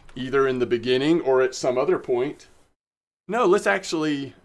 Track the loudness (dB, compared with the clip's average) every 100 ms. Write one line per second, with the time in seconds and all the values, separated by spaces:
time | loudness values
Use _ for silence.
0 | -18 -12 -4 0 2 0 0 0 0 0
1 | 2 2 2 2 2 0 -2 0 0 -2
2 | -2 -2 -2 -6 -18 _ _ _ _ _
3 | _ _ -6 0 2 2 2 -2 -2 -4
4 | -2 -4 -6 -12